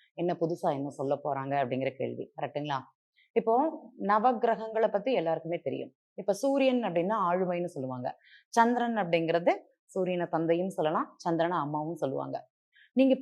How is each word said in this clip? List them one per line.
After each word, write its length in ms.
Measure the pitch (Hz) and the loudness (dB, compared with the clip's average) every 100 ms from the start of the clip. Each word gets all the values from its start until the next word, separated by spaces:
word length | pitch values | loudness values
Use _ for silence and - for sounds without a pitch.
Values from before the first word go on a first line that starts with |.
| _ - | _ -4
என்ன 140 | 175 | -2
புதுசா 340 | 175 165 170 175 | 0 -2 0 -2
என்ன 180 | 139 139 | -2 -4
சொல்ல 240 | 131 139 139 | -4 -2 -2
போறாங்க 380 | 147 135 135 143 | -2 -4 -2 -2
அப்படிங்கிற 300 | 127 131 135 | 0 -2 -4
கேள்வி, 300 | - 120 120 - - | -4 -6 -6 -12 -10
கரெக்ட்டுங்களா? 420 | 147 147 147 135 - _ _ _ _ 220 | -8 -6 -4 -6 -8 _ _ _ _ -2
இப்போ 180 | 220 240 311 311 - - 196 | 2 2 2 -4 -14 -8 0
நவக்கிரகங்களை 840 | 214 247 233 233 208 220 214 214 | 2 2 2 0 -2 -2 0 0
பத்தி 200 | 208 254 | 0 0
எல்லாருக்குமே 460 | 220 165 160 165 170 | 0 0 -2 -4 -6
தெரியும். 320 | 135 131 - _ _ - | -4 -6 -10 _ _ -6
இப்ப 160 | 202 | -4
சூரியன் 460 | 196 277 277 269 247 | 0 2 4 4 4
அப்படின்னா 340 | 208 170 180 220 175 | 2 0 2 2 2
ஆளுமைன்னு 420 | 180 180 175 175 | 2 2 0 -4
சொல்லுவாங்க. 340 | 143 131 127 127 - _ - _ | -6 -6 -4 -6 -8 _ -20 _
சந்திரன் 420 | 233 233 240 233 226 | 2 4 4 0 0
அப்படிங்கிறது 580 | 170 170 160 170 208 392 - _ _ | 0 2 2 2 2 0 -4 _ _
சூரியனை 320 | 190 180 180 170 | -2 0 0 -2
தந்தையும் 440 | 165 165 170 190 185 | 0 2 2 0 0
சொல்லலாம், 320 | 156 196 311 - | 0 0 -4 -6
சந்திரனை 420 | 175 165 170 175 | -2 0 0 0
அம்மாவும் 420 | 147 151 156 170 | -2 -4 -4 -4
சொல்லுவாங்க. 340 | 139 139 135 135 - _ _ _ - 247 | -4 -4 -6 -8 -12 _ _ _ -4 4
நீங்க 180 | 269 269 | 4 4